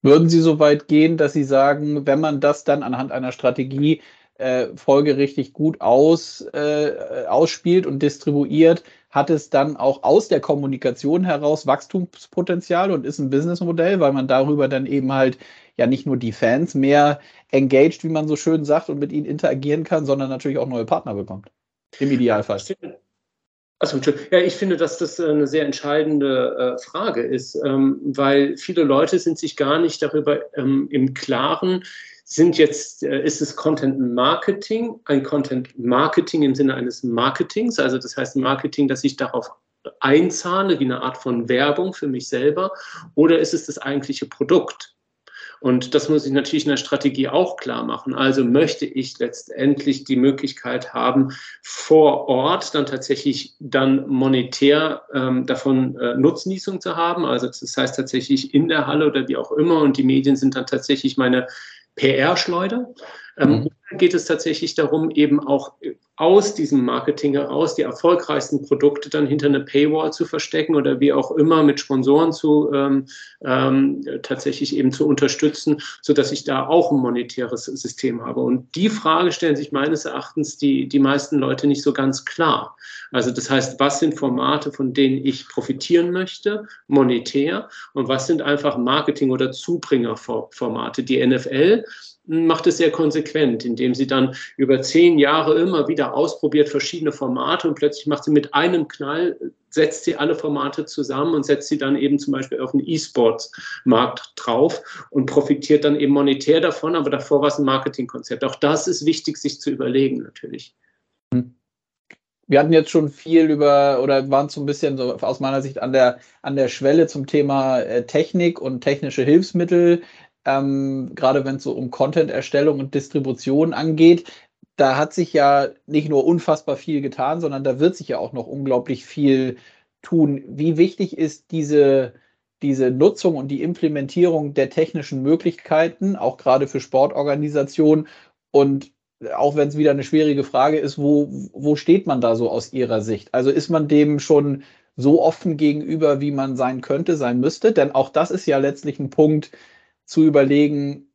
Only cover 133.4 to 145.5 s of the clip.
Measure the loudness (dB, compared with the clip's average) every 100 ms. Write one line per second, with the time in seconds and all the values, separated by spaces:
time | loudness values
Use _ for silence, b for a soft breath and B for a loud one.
133.4 | -6 -6 -6 -2 -2 -2 -6 0 2 2
134.4 | -2 -2 -2 0 -2 -4 -8 -4 0 0
135.4 | 0 -4 -2 0 0 -2 -4 -2 -4 -2
136.4 | 2 2 2 -6 -2 0 0 0 -2 -2
137.4 | -2 -2 -4 2 4 4 0 B B _
138.4 | _ 2 4 0 -6 _ _ _ -10 -2
139.4 | 0 2 -2 2 2 2 0 2 2 0
140.4 | 0 2 2 2 -2 -2 2 2 0 -6
141.4 | -12 -6 -2 0 4 4 4 0 2 2
142.4 | 0 -4 -6 -4 -2 -2 -2 -6 -4 0
143.4 | 2 0 0 -2 2 4 4 0 4 2
144.4 | 4 -4 B B B -2 4 4 4 0
145.4 | -6